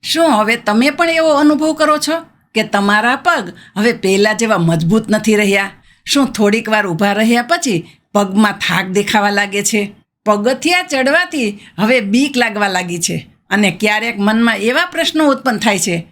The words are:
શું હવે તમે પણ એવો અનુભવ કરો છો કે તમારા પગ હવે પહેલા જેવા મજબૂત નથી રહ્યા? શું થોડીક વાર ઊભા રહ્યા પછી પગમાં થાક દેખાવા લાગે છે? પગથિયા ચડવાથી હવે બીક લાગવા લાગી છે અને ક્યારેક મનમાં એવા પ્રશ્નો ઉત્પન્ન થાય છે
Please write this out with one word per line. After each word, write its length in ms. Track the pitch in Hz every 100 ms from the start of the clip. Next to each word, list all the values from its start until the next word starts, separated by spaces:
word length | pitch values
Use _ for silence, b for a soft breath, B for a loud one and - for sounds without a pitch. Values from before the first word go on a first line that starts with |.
| -
શું 160 | 311 330
હવે 260 | 220 214 233
તમે 340 | - 214 269
પણ 200 | 285 339
એવો 180 | 330 320
અનુભવ 440 | 285 302 294 311
કરો 240 | 311 302 302
છો 220 | 294 330 330 _ _
કે 80 | 220
તમારા 540 | 214 202 202 208 233 247
પગ 360 | - 320 185 B B -
હવે 160 | 220
પહેલા 400 | - 190 196 208
જેવા 260 | 214 226 202
મજબૂત 520 | 165 165 160 220 220
નથી 260 | 214 214 208
રહ્યા? 340 | 202 196 196 - b b -
શું 200 | 285 262
થોડીક 420 | - 208 220 226
વાર 180 | 214 202
ઊભા 260 | 165 202
રહ્યા 300 | 202 220 233
પછી 420 | 240 339 285 175 B B _
પગમાં 380 | 202 196 190 214
થાક 340 | 196 - 180 190
દેખાવા 420 | 185 202 214 208
લાગે 320 | 202 202 202
છે? 320 | - 214 202 - _ _ -
પગથિયા 560 | 208 214 262 311 359
ચડવાથી 760 | 370 269 262 320 349 311 220 202 B -
હવે 220 | 214 254
બીક 360 | 202 226 285 240
લાગવા 320 | 233 208 202
લાગી 300 | 185 175 170
છે 320 | 170 165 - _ _
અને 200 | 196 208
ક્યારેક 480 | 170 214 214 233 202
મનમાં 380 | 202 220 233 214
એવા 280 | 214 269
પ્રશ્નો 440 | 349 330 330 311 302
ઉત્પન્ન 300 | 262 262 214
થાય 200 | 220 196
છે 280 | 185 170 -